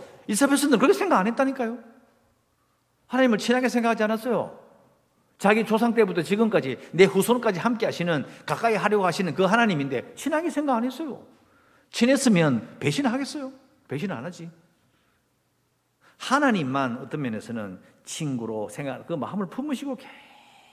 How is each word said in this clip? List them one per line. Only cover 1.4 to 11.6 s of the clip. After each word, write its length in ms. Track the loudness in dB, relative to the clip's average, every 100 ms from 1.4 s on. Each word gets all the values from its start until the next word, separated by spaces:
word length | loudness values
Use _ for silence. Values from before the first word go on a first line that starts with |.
| -2 -2 -6 -8 -14 -20 _ _ _ _ _ _ _ _ _ _ _
하나님을 320 | 2 4 4
친하게 300 | 2 0 2
생각하지 340 | 0 0 2
않았어요. 560 | 0 -2 -2 -2 -2 -8 -20 _ _ _ _ _ _ 0
자기 260 | 2 4
조상 300 | 2 2 2
때부터 280 | 2 2 0
지금까지 560 | 0 2 2 2 0 -6 -2
내 120 | 4
후손까지 560 | 4 6 2 2 0 0
함께 260 | -2 0 -2
하시는, 380 | -2 -2 -2 -4 -10 -8
가까이 280 | -2 0
하려고 320 | 0 2 2 2
하시는 260 | 0 -2
그 100 | 0
하나님인데 680 | 2 4 2 0 -2 -4 -6 -10
친하게 340 | -4 -2 -2
생각 260 | -4 -2 -2
안 80 |
했어요. 400 | -2 -6 -10 -12 -16 _ _ _